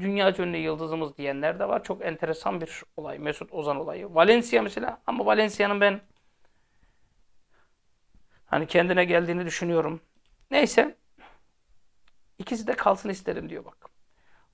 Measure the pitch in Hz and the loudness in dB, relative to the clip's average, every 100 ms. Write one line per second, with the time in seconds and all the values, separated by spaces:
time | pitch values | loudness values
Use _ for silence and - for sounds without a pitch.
0 | 190 202 190 190 175 165 160 156 160 160 | -4 2 2 2 -2 -2 -4 -4 -4 -4
1 | 151 139 143 139 151 175 202 202 - 190 | -6 -6 -6 -2 -2 -2 -2 -2 -2 -6
2 | 180 160 160 160 196 185 - - - - | -6 -4 -4 -4 -4 -4 -6 -12 -16 -14
3 | 151 - 151 151 - 185 147 143 160 180 | -12 -8 -8 -8 -8 -6 -4 -4 -6 -8
4 | 196 165 185 233 233 233 214 - 233 233 | -2 6 8 6 4 0 0 -2 -6 -6
5 | - 240 208 214 214 202 202 202 202 196 | -4 0 2 4 2 2 0 4 4 2
6 | - _ _ _ _ _ _ _ _ _ | -4 _ _ _ _ _ _ _ _ _
7 | _ _ _ _ _ _ _ _ _ _ | _ _ _ _ _ _ _ _ _ _
8 | _ _ _ _ _ 143 156 175 180 180 | _ _ _ _ _ -2 2 2 4 2
9 | 180 170 170 175 175 - 175 170 151 165 | 2 2 2 -2 -4 -4 0 0 0 -4
10 | - _ _ _ _ 277 233 - 302 - | -12 _ _ _ _ 2 4 4 2 0
11 | _ _ - - _ _ _ - _ _ | _ _ -20 -20 _ _ _ -20 _ _
12 | _ _ _ - 190 226 220 - 208 196 | _ _ _ -18 -8 -6 -4 0 2 2
13 | 208 190 - 160 160 156 - - - _ | -2 -6 -6 -6 -8 -12 -16 -20 -20 _
14 | _ _ _ - _ | _ _ _ -20 _